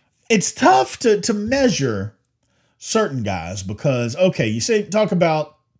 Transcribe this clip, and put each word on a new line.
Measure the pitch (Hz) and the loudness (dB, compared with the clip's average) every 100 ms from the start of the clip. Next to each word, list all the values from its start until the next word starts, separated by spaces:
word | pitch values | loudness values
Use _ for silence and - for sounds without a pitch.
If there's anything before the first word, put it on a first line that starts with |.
| _ _ _ | _ _ _
it's | 226 - | 0 0
tough | - 277 381 370 - | 2 4 4 2 -2
to, | 240 208 | 2 2
to | - | 0
measure | 208 208 277 262 175 135 104 98 - _ _ _ _ _ _ | -4 -2 0 2 2 -2 -2 -6 -10 _ _ _ _ _ _
certain | - 226 202 135 | -4 0 0 -2
guys | 104 92 82 98 | -4 -4 -6 -10
because, | 95 104 151 127 120 139 | -10 -4 -2 0 -2 2
okay, | 185 - 117 | 0 2 -2
you | 110 | -2
say, | 113 220 | 0 0
talk | 165 196 214 | 0 -2 0
about | 185 170 156 151 _ _ | 2 2 0 -4 _ _